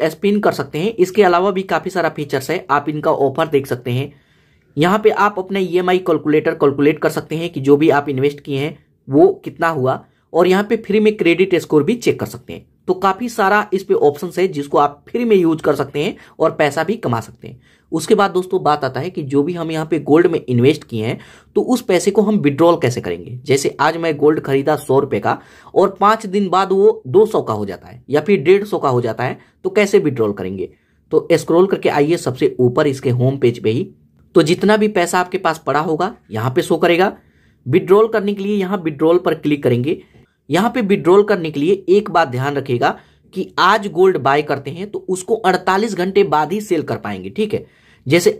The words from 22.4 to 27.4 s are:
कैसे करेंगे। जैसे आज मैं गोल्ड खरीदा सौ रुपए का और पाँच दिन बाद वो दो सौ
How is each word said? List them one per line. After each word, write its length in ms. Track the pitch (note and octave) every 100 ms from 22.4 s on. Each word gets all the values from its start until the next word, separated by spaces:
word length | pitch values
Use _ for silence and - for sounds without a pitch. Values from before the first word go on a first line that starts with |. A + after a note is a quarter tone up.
| C#3+ C3+ E3+ E3+
कैसे 240 | B2 A#2+
करेंगे। 380 | F2+ F2 E2 B2
जैसे 340 | - C#3 E3+ -
आज 160 | D3 E3
मैं 200 | E3 D3
गोल्ड 240 | D3 D#3
खरीदा 360 | D3 C#3 C#3+ D3+
सौ 200 | - C3+
रुपए 220 | C3+ G#2+
का 180 | A2 C3 - - -
और 220 | - F#3+ F#3+
पाँच 260 | G3+ A3 G#3
दिन 220 | G3 G3
बाद 240 | F3+ F#3
वो 300 | F#3+ G#3 A3+ B2+
दो 160 | D#3+ G#3+
सौ 160 | F#3+